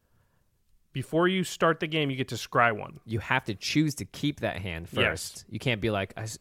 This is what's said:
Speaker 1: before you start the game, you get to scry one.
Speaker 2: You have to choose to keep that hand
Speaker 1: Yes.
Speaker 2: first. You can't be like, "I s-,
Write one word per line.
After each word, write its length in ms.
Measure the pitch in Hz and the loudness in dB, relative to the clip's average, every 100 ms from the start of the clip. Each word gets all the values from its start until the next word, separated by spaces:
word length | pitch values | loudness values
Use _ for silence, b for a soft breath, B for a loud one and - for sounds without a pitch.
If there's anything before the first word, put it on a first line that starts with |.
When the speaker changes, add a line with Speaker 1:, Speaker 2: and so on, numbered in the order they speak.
| _ _ _ _ _ _ _ _ _ | _ _ _ _ _ _ _ _ _
Speaker 1:
before 340 | 135 - 160 180 | -8 -2 2 4
you 160 | 185 | 2
start 360 | 170 - 165 160 | -2 2 2 2
the 80 | 160 | 0
game, 220 | 156 139 | 0 0
you 80 | 131 | 0
get 100 | 127 | -4
to 60 | 113 | -4
scry 400 | - 131 117 104 | 0 4 4 4
one. 240 | - - 113 | -6 -14 -4
Speaker 2:
You 140 | 107 | -4
have 260 | - 131 - | 0 0 0
to 100 | 98 | -6
choose 400 | - 151 156 - | 0 4 4 0
to 100 | 95 | -8
keep 360 | - 147 - | -4 -4 -2
that 160 | 110 90 | -4 -4
hand 280 | 95 82 85 | -6 -6 -4
Speaker 1:
Yes. 120 | - | 0
Speaker 2:
first. 420 | 110 80 - - - | 0 0 -6 -12 -12
You 80 | 110 | -4
can't 200 | 135 110 | 0 0
be 100 | 113 | 0
like, 240 | 101 98 - | 0 -2 -6
"I 60 | |
s-, 140 | 110 - | -10 -4